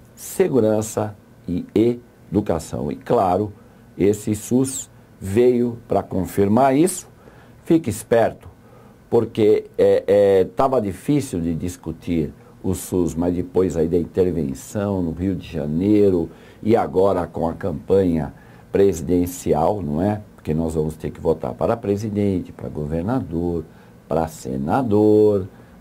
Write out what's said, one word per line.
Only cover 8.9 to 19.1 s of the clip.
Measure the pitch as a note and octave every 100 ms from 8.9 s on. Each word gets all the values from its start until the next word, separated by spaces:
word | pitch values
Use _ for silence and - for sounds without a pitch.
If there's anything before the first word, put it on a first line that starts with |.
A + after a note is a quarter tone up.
| - -
porque | A#2 A2 - G#2+ G#2+ - -
é, | G2 G2 -
é, | G2+ G2+ G2 F#2 -
tava | C3+ C3
difícil | G2+ F2 - D3 - F#2
de | E2
discutir | D#2+ F2+ - E2 D#2+ - E2+ C#2+ - - -
o | -
sus, | F#2 - F#2 F2 D#2+
mas | F2 F2+
depois | F2 F2+ F#2 E2
aí | E2
da | F2
intervenção | E2 - F2+ E2 C#2+ C2 - A2 G2+ G2
no | E2+
Rio | D#2+ F#2+ F#2
de | -
Janeiro | E2 D2 D#2 G2 G#2+ G2+ F2+ E2 - - -
e | G#2 A2
agora | - C#2+ G2 F2+ E2
com | - E2
a |
campanha | D#2+ G2 C#2+ - F#2+ F#2 E2 C#2+ - - - -
presidencial, | F#2+ G2 E2 D2+